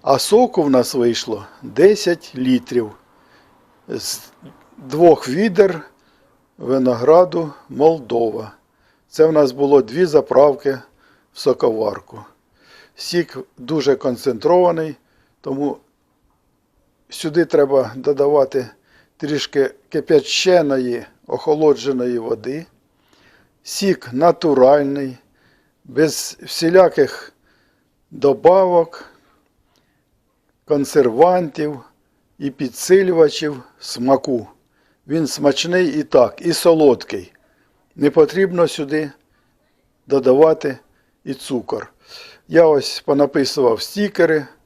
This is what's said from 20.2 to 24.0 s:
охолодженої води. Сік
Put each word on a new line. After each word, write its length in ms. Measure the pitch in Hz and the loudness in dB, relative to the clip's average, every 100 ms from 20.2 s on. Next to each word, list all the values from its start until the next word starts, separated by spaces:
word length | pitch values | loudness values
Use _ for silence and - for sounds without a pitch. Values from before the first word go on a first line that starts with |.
| - - 185 180 147 135 123 120 107 _ - | 0 -4 2 2 2 -2 -4 -6 -10 _ -10
охолодженої 920 | 131 - 151 156 127 127 131 123 120 | -6 -4 0 2 2 -2 -4 -4 -4
води. 460 | 113 113 117 147 170 _ _ _ _ _ _ _ _ _ | -6 -8 -8 -12 -14 _ _ _ _ _ _ _ _ _
Сік 460 | - - 196 175 | -14 -4 -2 -2